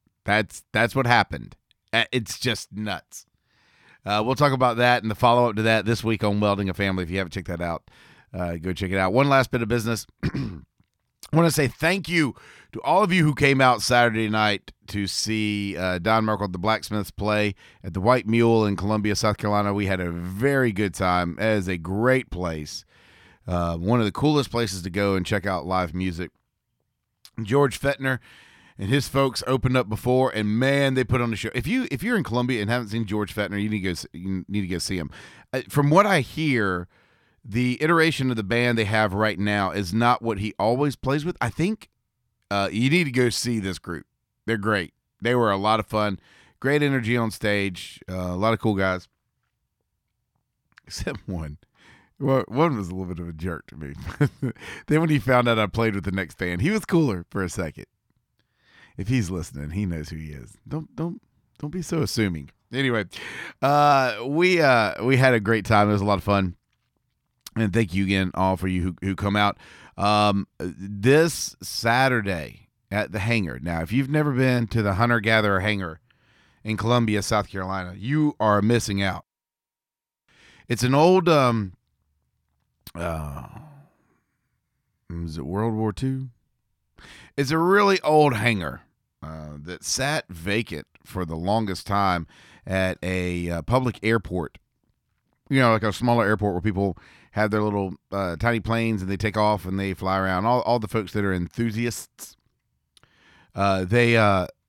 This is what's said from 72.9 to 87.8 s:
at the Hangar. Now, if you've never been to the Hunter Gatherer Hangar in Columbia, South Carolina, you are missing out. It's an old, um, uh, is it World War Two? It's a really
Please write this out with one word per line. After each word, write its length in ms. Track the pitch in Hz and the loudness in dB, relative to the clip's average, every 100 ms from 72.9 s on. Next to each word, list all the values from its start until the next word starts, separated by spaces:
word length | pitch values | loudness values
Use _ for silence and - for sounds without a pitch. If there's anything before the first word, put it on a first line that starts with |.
at 160 | 101 104 | -4 -4
the 80 | 98 | -4
Hangar. 400 | 101 117 90 62 | 0 0 -2 -6
Now, 220 | 78 85 | -6 -4
if 100 | 82 | -2
you've 160 | 120 135 | -2 0
never 240 | 151 147 | 0 0
been 360 | 127 131 123 113 | 2 2 2 0
to 140 | 117 | 0
the 120 | 101 | 0
Hunter 240 | 92 120 117 | 2 2 2
Gatherer 420 | 104 110 107 98 | 2 2 4 2
Hangar 400 | 101 104 90 80 _ _ _ _ _ _ | 0 -2 -6 -10 _ _ _ _ _ _
in 140 | 110 107 | -6 -4
Columbia, 460 | 110 123 113 104 | 2 2 2 0
South 260 | 101 110 101 | 0 -2 -2
Carolina, 460 | 98 92 95 90 92 | -6 -6 -6 -8 -8
you 400 | 107 151 147 - | -4 0 0 2
are 240 | 107 104 | 2 4
missing 400 | 104 120 110 98 | 4 2 2 -2
out. 220 | 98 90 - _ _ _ _ _ _ _ _ _ _ _ - - _ | -2 -4 -12 _ _ _ _ _ _ _ _ _ _ _ -20 -20 _
It's 160 | 123 | -2
an 100 | 123 | 2
old, 340 | 139 165 185 175 | 4 6 6 6
um, 460 | 156 127 113 98 - _ _ _ _ _ _ _ _ _ _ - | 4 4 2 -2 -8 _ _ _ _ _ _ _ _ _ _ -18
uh, 540 | 82 87 80 76 71 62 - 151 - _ _ _ _ _ _ _ _ _ _ _ _ _ | -8 -6 -6 -8 -10 -14 -18 -20 -20 _ _ _ _ _ _ _ _ _ _ _ _ _
is 260 | 85 82 78 | -8 -8 -8
it 80 | |
World 300 | 69 95 113 | -6 -2 -2
War 180 | 110 110 | 0 -2
Two? 360 | 104 131 131 131 - _ _ _ _ _ _ - - - - | -2 -4 -4 -8 -16 _ _ _ _ _ _ -20 -20 -14 -4
It's 140 | 135 | 0
a 80 | 160 | 2
really 420 | 170 202 | 4 4